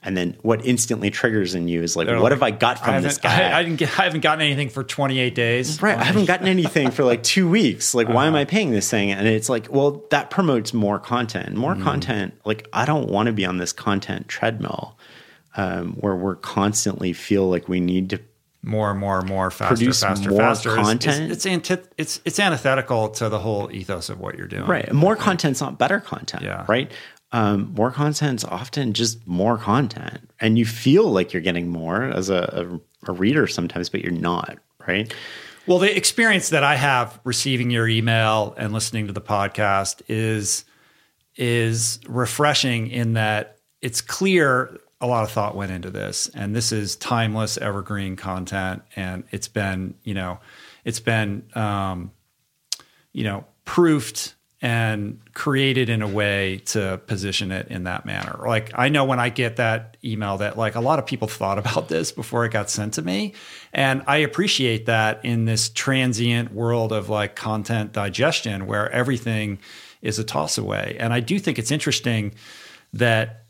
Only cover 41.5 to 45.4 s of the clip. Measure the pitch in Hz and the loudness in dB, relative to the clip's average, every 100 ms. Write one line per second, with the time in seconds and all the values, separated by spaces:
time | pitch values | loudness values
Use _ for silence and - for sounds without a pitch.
41.5 | 120 113 113 113 - - 120 120 - 147 | 2 2 0 -2 -6 -6 -2 -2 2 2
42.5 | 143 135 120 110 117 117 113 110 107 110 | 4 2 0 -2 -2 0 2 2 0 -4
43.5 | _ _ _ 131 117 - - 190 185 147 | _ _ _ -8 -6 -6 -2 2 4 4
44.5 | 127 127 - _ _ 123 120 107 - | 2 0 -8 _ _ -2 0 0 -2